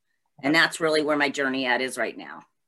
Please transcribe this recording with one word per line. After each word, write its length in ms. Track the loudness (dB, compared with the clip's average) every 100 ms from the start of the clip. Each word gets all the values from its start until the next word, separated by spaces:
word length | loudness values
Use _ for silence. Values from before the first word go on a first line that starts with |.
| _ _ _ -6
And 140 | 0 4
that's 240 | 2 2
really 220 | 0 2
where 140 | 2 2
my 100 | 0
journey 380 | 0 -2 0 0
at 160 | 0
is 160 | 0 -4
right 200 | -6 -6
now. 260 | -14 -18 -20 _